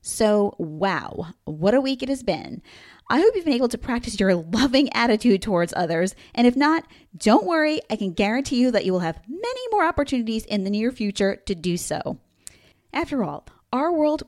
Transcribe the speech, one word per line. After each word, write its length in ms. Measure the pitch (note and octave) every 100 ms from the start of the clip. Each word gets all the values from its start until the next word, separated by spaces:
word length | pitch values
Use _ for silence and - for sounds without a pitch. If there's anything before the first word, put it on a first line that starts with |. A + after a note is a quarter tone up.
So, 520 | - - G#3+ G#3 G3+ -
wow, 680 | E3 D#3 G3 D#3+ - - E3 - -
what 280 | D#3 F#3
a 60 | B3
week 240 | C4+ C4
it 60 | C4
has 140 | C4+
been. 380 | A3+ E3 - - - - - - -
I 120 | C4+
hope 160 | G#4 A4
you've 80 | E4
been 80 |
able 160 | B3 B3
to 80 | A#3
practice 420 | - A#3+ A#3 -
your 160 | G3 F3
loving 560 | D#3+ G#3+ C4 B3+ C4
attitude 500 | - A#3 G#3+ A#3+ G3
towards 320 | A3 F3+ E3+ -
others. 360 | E3+ E3 F#3+ - - -
And 100 | A#3+
if 120 | B3
not, 280 | D4 E4 - - _ -
don't 320 | G#3+ B3 F#4+
worry, 320 | E4 D4+ D#4 -
I 60 | A3
can 160 | G3
guarantee 480 | E3+ G3+ A#3+ C#4 A#3+
you 120 | B3+
that 120 | A3
you 80 | -
will 80 | F#3
have 220 | E3 E3 G#3+
many 320 | E4 A#4 C5 B4+
more 140 | G#4+ E4
opportunities 580 | E4+ C#4+ C4 A3 A3+
in 220 | - G#3 F#3+
the 40 |
near 220 | G#3 A3+
future 460 | B3 G#3 - G3 - -
to 100 | F3+
do 220 | F3 F3
so. 420 | - D3+ - - _ _ - _ _ _ _
After 320 | C#4 E4 C#4
all, 220 | F3 D3 - _ _
our 200 | B3 D#4
world 320 | E4 D4+ D4+